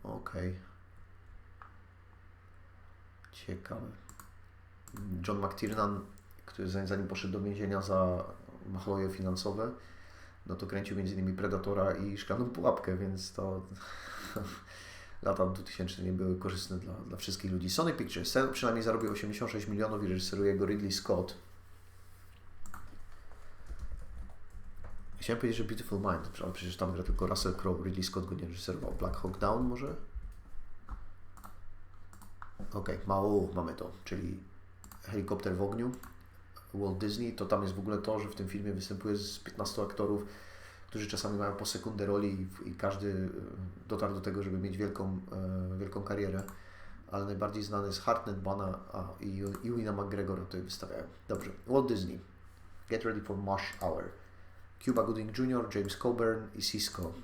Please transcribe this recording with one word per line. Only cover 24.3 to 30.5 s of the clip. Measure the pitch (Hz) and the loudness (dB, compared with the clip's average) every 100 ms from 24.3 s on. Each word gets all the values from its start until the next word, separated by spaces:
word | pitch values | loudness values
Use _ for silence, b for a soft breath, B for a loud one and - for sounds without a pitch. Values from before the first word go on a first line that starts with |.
| - - - - - - - - - | -6 -8 -8 -8 -6 -4 -4 -4 -4
Chciałem | - 117 | 0 2
powiedzieć, | 127 110 | 4 4
że | |
Beautiful | 104 104 - 101 | 2 0 0 2
Mind, | 101 82 - - | 4 2 0 -4
ale | - | -4
przecież | 90 90 90 | -4 -4 0
tam | 92 | 0
gra | 90 | 2
tylko | 90 - 90 | 2 4 4
Russell | 92 95 90 | 4 2 2
Crowe, | 95 85 | 2 2
Ridley | 92 92 | 2 0
Scott | 92 95 90 | 0 -2 -2
go | 92 | -2
nie | 82 | -4
reżyserował. | 85 - 92 - | -4 -4 -2 -2
Black | - 90 - | 0 0 2
Hawk | 92 92 | 0 2
Down | 101 113 | 2 4
może? | 127 123 139 156 - - - - - | 2 0 -2 -4 -4 -4 -6 -10 -6